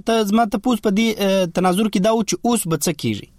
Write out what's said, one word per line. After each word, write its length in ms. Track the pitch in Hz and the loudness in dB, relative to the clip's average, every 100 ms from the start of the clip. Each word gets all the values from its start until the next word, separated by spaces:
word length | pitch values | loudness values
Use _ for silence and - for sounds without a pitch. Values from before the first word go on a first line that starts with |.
| 226 | 0
ته، 160 | 226 | 0
زما 220 | 208 226 | 2 2
تپوس 360 | 226 214 254 226 | 0 -2 -2 0
په 100 | 220 | 0
دې، 320 | 196 226 - | 0 0 0
آ، 220 | 196 190 175 | 0 2 0
تناظر 280 | 180 185 180 | 0 0 2
کې 160 | 220 202 | 0 2
دا 140 | 214 | 2
و 100 | 226 | 2
چې 120 | 208 - | 0 -2
اوس 220 | 233 240 165 | 0 0 0
به 100 | 180 | -2
څه 160 | 180 | -2
کېږي؟ 340 | 156 117 101 - | -2 -4 -6 -10